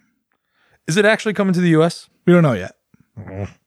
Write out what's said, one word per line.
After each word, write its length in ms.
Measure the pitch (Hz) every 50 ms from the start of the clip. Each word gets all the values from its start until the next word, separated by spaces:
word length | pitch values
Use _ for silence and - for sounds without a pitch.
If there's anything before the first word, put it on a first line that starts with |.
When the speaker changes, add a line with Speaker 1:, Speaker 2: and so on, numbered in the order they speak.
| _ _ _ _ _ _ _ _ _ _ _ _ _ _ _ _ -
Speaker 1:
Is 120 | - 156 208
it 80 | 202
actually 260 | 208 220 202 - 220 196
coming 220 | - 202 190 180
to 60 | 175 180
the 80 | 170
U 120 | 160 156 160
S? 280 | 170 - - - _ _ _ -
Speaker 2:
We 80 | - 175
don't 80 | 175 165
know 100 | 147 120
yet. 240 | 95 87 - - _ _ _ _ _ _ _ _ -
Speaker 1:
Mm, 300 | 95 90 95 98 101 - - _ _